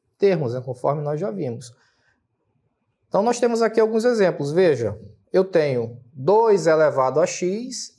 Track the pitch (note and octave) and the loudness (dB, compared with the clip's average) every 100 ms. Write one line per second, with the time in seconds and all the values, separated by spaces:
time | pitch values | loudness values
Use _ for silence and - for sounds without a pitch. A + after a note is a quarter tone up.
0 | _ - G3+ E3+ B2+ B2+ B2 B2 - D3+ | _ 0 2 2 -2 -6 -8 -6 -4 -4
1 | D3 D3+ G#3 G3 C3+ A#2+ - _ _ _ | -4 -6 -6 -6 -8 -8 -14 _ _ _
2 | _ _ _ _ _ _ _ _ _ _ | _ _ _ _ _ _ _ _ _ _
3 | _ F#3 A3+ A#3+ A#3+ A3+ A3+ A3+ A3 A3+ | _ 0 0 0 0 0 0 2 0 2
4 | A#3+ A3+ F3+ D#3 C#3+ E3 F#3 B2+ A2 G2+ | 0 2 0 0 -2 2 2 2 -2 -6
5 | - _ _ F#3 F#3+ E3 D3 B2 A#2 A#2 | -16 _ _ 0 2 0 0 -2 -4 -10
6 | _ C3 C#3 G#3+ A3+ G3+ D#3+ D#3 D3+ C3+ | _ -6 0 2 4 2 4 4 4 2
7 | B2+ C#3 F3+ - F3+ G#3 B3+ A#3+ - | 0 2 -2 -2 -4 -6 -8 -12 -14